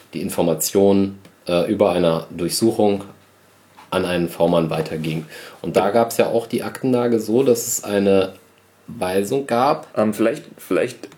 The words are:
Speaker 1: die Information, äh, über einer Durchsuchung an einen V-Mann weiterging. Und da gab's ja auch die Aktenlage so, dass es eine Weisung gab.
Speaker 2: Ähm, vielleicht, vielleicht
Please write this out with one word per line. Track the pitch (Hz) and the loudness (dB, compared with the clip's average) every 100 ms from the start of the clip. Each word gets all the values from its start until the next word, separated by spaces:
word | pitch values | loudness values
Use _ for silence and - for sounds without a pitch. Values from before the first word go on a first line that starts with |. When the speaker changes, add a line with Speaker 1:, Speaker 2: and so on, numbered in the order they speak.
| - | -12
Speaker 1:
die | 78 | -8
Information, | 90 - 85 80 - 101 98 98 98 98 - _ - | -6 -2 0 0 0 4 4 4 0 -4 -18 _ -2
äh, | 87 85 | 0 0
über | 101 98 | 2 2
einer | 90 85 82 - | 2 2 0 -4
Durchsuchung | 85 85 - 113 110 104 98 - - _ _ _ _ _ - - | -6 -4 0 0 2 2 0 -6 -20 _ _ _ _ _ -20 -6
an | 92 | -4
einen | 90 87 82 | -2 -2 -2
V-Mann | - 85 85 80 | 0 2 2 0
weiterging. | 80 78 80 80 80 80 - - - | -2 -4 -6 -6 -6 -8 -16 -20 -12
Und | 87 90 | -2 0
da | 98 | 2
gab's | 117 117 - | 2 0 0
ja | - | 0
auch | - - | 0 -2
die | 117 | -6
Aktenlage | 110 - 131 123 120 113 | -6 -4 0 0 2 0
so, | 107 117 | 0 2
dass | 131 117 - | 2 2 0
es | - | -6
eine | - 101 98 98 95 - _ _ _ _ - | -2 2 4 4 2 -6 _ _ _ _ -14
Weisung | 80 92 98 101 139 139 | -6 -2 -2 0 -2 0
gab. | 117 135 156 - - | 2 2 0 -4 -2
Speaker 2:
Ähm, | 107 | -2
vielleicht, | 104 113 156 - - | 2 0 0 -8 -12
vielleicht | - 85 123 - - | -2 0 -2 -6 -14